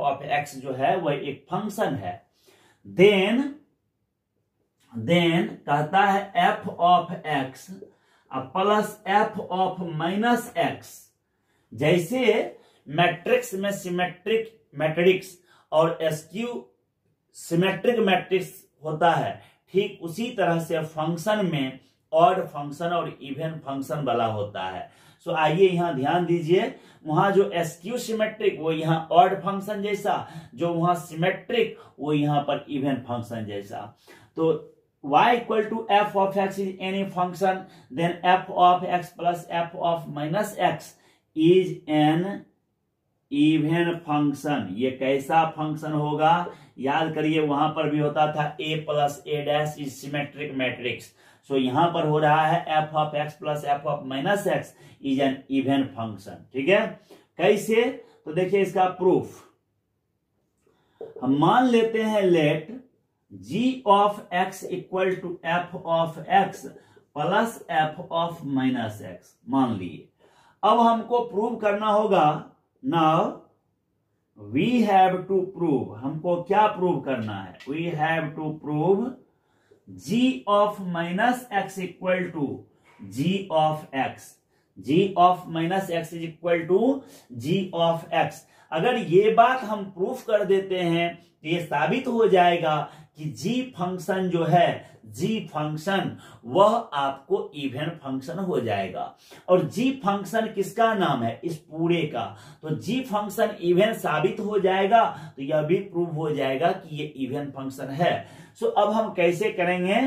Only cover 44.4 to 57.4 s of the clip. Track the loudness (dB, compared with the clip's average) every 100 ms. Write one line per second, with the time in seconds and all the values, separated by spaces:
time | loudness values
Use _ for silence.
44.4 | -2 -2 -4 -2 -4 -2 0 0 2 2
45.4 | 2 -2 -6 -4 -4 -2 -2 2 4 4
46.4 | 0 -10 -20 -6 -2 0 -2 0 0 2
47.4 | 0 2 0 0 -2 0 0 2 0 0
48.4 | -4 -4 -4 -4 -2 0 0 -2 -6 -4
49.4 | 0 0 0 -6 -10 -10 -8 -6 -6 -8
50.4 | -8 -4 -4 -4 -6 -8 -12 _ _ _
51.4 | _ 0 2 2 2 2 0 2 4 4
52.4 | 4 0 2 0 0 -2 -2 -2 -6 -8
53.4 | -6 -4 -2 -2 -2 -6 -6 -4 0 0
54.4 | 0 -2 -4 -16 -20 -10 -2 2 2 0
55.4 | -2 -2 2 0 0 -6 -8 -10 -16 -20
56.4 | -10 -4 2 2 2 -6 _ -20 _ 0